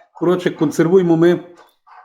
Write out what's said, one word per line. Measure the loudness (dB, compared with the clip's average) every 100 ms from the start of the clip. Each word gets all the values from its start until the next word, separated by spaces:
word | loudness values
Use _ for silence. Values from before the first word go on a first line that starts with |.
| _
Коротше, | -6 -2 -2 -4
консервуємо | -4 -6 -2 2 2 2 2
ми, | 2 0 -6 -20 _ _ _ -20